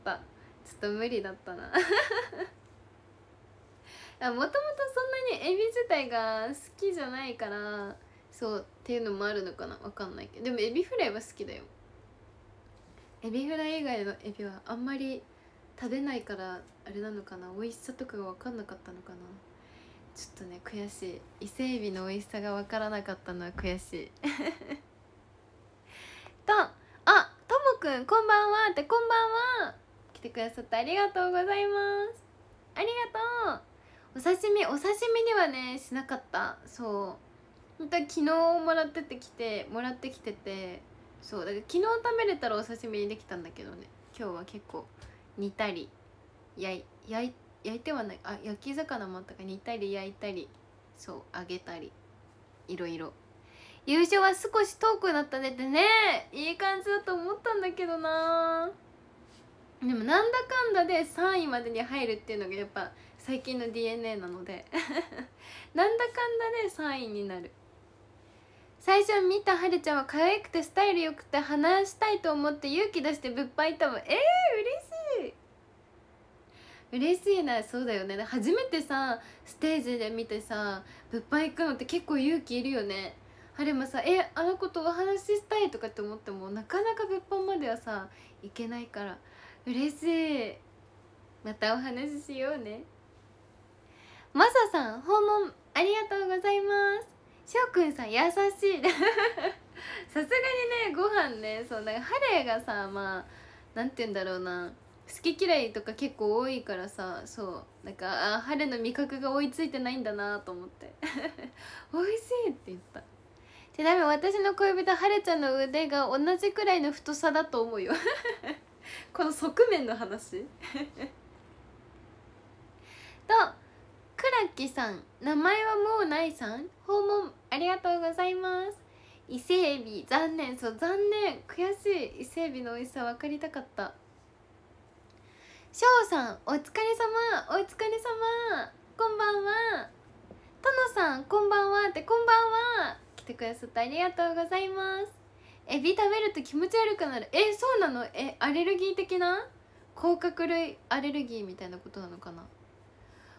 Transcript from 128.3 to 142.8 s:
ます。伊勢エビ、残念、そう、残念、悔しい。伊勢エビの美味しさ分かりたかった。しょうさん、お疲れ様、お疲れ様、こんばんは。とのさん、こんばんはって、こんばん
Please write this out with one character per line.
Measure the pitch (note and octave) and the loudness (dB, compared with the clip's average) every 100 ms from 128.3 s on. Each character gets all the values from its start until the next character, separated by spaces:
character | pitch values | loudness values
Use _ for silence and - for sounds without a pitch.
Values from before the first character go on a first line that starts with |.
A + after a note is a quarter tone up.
| F#4 | 0
ま | F#4 F#4 G4 | -2 -2 -4
す。 | G4+ - - - - - | -8 -16 -20 -20 -20 -10
伊 | B3 | -6
勢 | - F4+ | 2 4
エ | D#4 C#4 | 4 0
ビ、 | A3+ G3+ - | -6 -10 0
残 | C#4 D#4+ D#4+ | 0 2 -2
念、 | C4 B3 | -6 -6
そ | A#3 | -6
う、 | A3 | -2
残 | E4+ G4 G#4 | -2 2 2
念、 | G#4+ G4+ - - | 2 0 -2 -8
悔 | - F#4+ G4+ | -2 -2 0
し | G4+ | 0
い。 | F4 B3 - | 0 -2 -8
伊 | C4 | -8
勢 | E4 | -4
エ | D#4+ | -4
ビ | B3+ | -4
の | A#3+ A#3 | -8 -8
美 | |
味 | B3+ | -8
し | |
さ | C4 A#3+ | -6 -6
分 | A#3+ | -4
か | D4 | -6
り | D4 | -6
た | D#4 | -6
か | C#4 | -8
っ | C4 - | -10 -8
た。 | G3 - - - - - - - - - - - - - - - - - - | -8 -10 -20 -20 -20 -20 -20 -20 -20 -20 -20 -20 -20 -20 -20 -20 -20 -20 -16
し | - | 4
ょ | A#4+ B4 G#4+ | 8 8 6
う | |
さ | D4+ A#3 | 0 -2
ん、 | - - | -6 -2
お | |
疲 | D4 | -2
れ | |
様、 | - G#4+ A4+ A4+ A4 A4+ A#4 F4+ - | -2 0 2 2 2 2 2 0 0
お | G4 F#4+ | -2 -2
疲 | - | -2
れ | A4 A4+ | -2 -2
様、 | A#4+ A4+ A4+ A#4 A#4 D4+ - - - - | -2 -2 -2 0 -2 -2 -4 -12 -10 -2
こ | A4 | 0
ん | G#4+ | 2
ば | G#4 | 2
ん | G4+ | 2
は。 | G4+ A4 A4+ E4+ - - - - - - - - | 0 0 0 -2 -6 -16 -20 -20 -20 -20 -20 -2
と | C5+ | 2
の | C5 B4 | 4 4
さ | G#4+ D#4+ C4 | 4 2 2
ん、 | |
こ | C#4 G#4 | 2 4
ん | G4+ | 6
ば | G4+ G4 | 6 4
ん | |
は | G4+ G4+ | 4 2
っ | |
て、 | D#4+ | 0
こ | D#4 A#4 | 2 4
ん | A#4 | 8
ば | |
ん | A4+ A4+ A4+ A#4+ A4 | 8 8 4 2 2